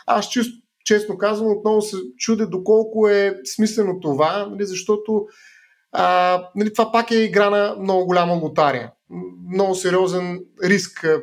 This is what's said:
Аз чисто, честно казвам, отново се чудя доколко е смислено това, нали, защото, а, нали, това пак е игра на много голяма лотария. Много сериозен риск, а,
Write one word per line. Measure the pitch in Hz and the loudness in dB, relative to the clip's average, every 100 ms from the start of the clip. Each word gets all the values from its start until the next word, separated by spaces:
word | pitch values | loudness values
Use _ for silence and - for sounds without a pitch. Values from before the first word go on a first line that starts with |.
| - | -2
Аз | 220 202 | -2 0
чисто, | 254 226 - _ _ - | -2 -4 -6 _ _ 0
честно | 208 208 190 | 0 0 -2
казвам, | 202 214 220 208 | -2 0 0 0
отново | 214 214 | 0 0
се | 214 190 185 - | 0 -6 -10 -8
чудя | - 220 214 | -2 0 0
доколко | 185 185 220 220 220 214 | -2 2 2 2 2 2
е | 202 196 196 - - | 4 2 -2 -8 -2
смислено | 214 220 196 180 | 0 0 -2 -2
това, | 160 139 156 196 202 | -2 0 0 0 -6
нали, | 196 202 | -6 -6
защото, | 185 - 214 214 220 208 - - - _ _ _ | -6 -2 -2 0 -2 -2 -12 -20 -20 _ _ _
а, | - 180 180 180 180 180 202 | 0 2 4 4 2 -2 -4
нали, | 214 | -4
това | 214 226 | 0 0
пак | 233 233 | 0 0
е | 226 | 2
игра | 220 180 202 | 2 4 4
на | 202 202 214 | 2 0 -2
много | 190 185 180 | 0 0 2
голяма | 180 175 | 2 2
лотария. | 175 156 170 151 127 113 _ _ 180 185 180 175 | 0 -2 0 0 0 -8 _ _ -16 -14 -16 -6
Много | 185 196 185 | 0 0 0
сериозен | 185 180 180 180 180 180 - - | 0 2 0 -2 -4 -8 -12 -4
риск, | 180 196 185 - | 0 0 0 -6
а, | 165 156 | 0 0